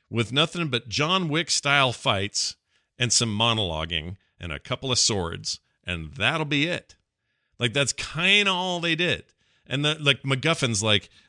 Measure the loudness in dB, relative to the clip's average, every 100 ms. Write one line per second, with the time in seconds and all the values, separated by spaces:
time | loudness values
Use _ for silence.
0 | -6 -2 0 0 0 -2 -2 -4 -2 -2
1 | 0 0 0 -2 0 -2 2 4 4 2
2 | 0 0 -2 -2 -4 -6 _ _ _ -4
3 | 0 2 2 2 2 2 0 -2 -4 -4
4 | -6 -12 _ -14 -10 -10 -8 -6 -2 2
5 | 2 0 -2 -6 -8 -8 _ _ -8 -8
6 | -8 -2 0 0 0 0 0 -4 -10 _
7 | _ _ _ _ _ -4 0 2 0 -2
8 | -6 0 4 6 4 0 0 -2 0 0
9 | 0 -2 -6 _ _ _ -6 -2 0 2
10 | 0 0 0 0 2 2 0 2 2 2
11 | 0 -18